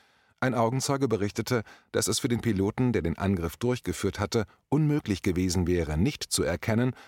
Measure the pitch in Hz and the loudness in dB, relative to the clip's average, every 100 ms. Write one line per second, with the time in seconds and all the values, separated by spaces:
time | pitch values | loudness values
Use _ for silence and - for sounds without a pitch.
0 | _ _ _ - 131 123 113 131 - 139 | _ _ _ -4 -2 2 2 0 0 0
1 | 135 107 101 - 107 123 - - _ 107 | 2 0 0 -2 -2 -2 -2 -12 _ -2
2 | 107 107 - 117 113 95 98 120 127 107 | 0 0 0 0 0 2 0 2 2 2
3 | 82 - 95 95 82 - 120 123 - 85 | 0 -2 0 0 -2 -4 -2 -2 -4 -4
4 | 98 - 104 117 98 _ - 143 151 147 | -2 -2 0 0 -2 _ -2 0 2 2
5 | - 95 - 87 92 90 85 90 78 76 | 0 -2 0 0 2 2 2 2 0 2
6 | 117 - - - 73 87 - 110 127 127 | 0 0 -4 -2 0 -2 0 0 0 -2